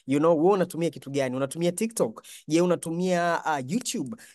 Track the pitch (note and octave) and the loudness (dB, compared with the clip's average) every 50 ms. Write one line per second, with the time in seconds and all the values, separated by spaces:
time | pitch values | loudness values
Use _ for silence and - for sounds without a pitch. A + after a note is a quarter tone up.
0 | _ B2+ C#3 C#3+ D#3 E3+ F3 D3 D#3+ F#3 G#3 F#3+ F3 F3+ - D#3 E3+ D#3+ C#3+ C#3 | _ 0 2 4 4 4 4 6 4 4 4 4 2 -2 -2 -4 -4 -4 -4 -6
1 | - C#3 C#3 C#3 C3+ B2+ B2 C3 C#3 C3+ - D#3+ E3+ F3 F3 - A3 A3+ - - | -10 -6 -2 -2 -2 -2 -2 -2 -4 -4 -4 -2 -2 -2 0 0 -2 -2 0 -2
2 | E3 A2+ A2 - - - - - - - D3+ E3 F3 F3+ E3+ C#3+ - E3+ E3 E3+ | -2 -2 -4 -8 -18 -20 -20 -16 -4 0 2 4 4 4 2 0 -2 -4 -4 -2
3 | F#3 F#3 F3+ E3+ F3 E3+ E3+ - - D#3 D#3 C#3+ C3 B2+ F3 B3+ - - - C#3+ | 0 0 0 2 2 0 0 0 -2 -2 -4 -4 -4 -4 -4 -4 -4 -4 -6 -6
4 | C#3 B2 A2 - - - | -6 -8 -10 -12 -16 -16